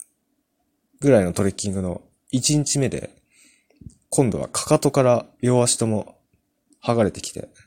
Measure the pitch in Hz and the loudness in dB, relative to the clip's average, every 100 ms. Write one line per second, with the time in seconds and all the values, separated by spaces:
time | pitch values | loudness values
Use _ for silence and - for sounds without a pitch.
0 | - _ _ _ _ _ _ _ _ _ | -20 _ _ _ _ _ _ _ _ _
1 | 143 117 87 87 98 - 101 95 92 87 | 4 4 4 0 -2 -2 -6 -6 -6 -8
2 | - _ _ 127 - 151 139 143 127 - | -14 _ _ -4 0 0 0 -2 -2 -4
3 | - _ _ _ _ _ _ _ - - | -10 _ _ _ _ _ _ _ -20 -20
4 | _ - 123 80 65 - - 151 143 139 | _ 0 0 -2 -6 -8 0 0 2 2
5 | 127 117 - _ 120 123 123 - 113 107 | 2 2 -2 _ 0 2 2 0 -2 -4
6 | - - _ _ _ _ _ _ - 117 | -6 -16 _ _ _ _ _ _ -2 2
7 | 98 - - - - _ | 2 0 -10 -12 -16 _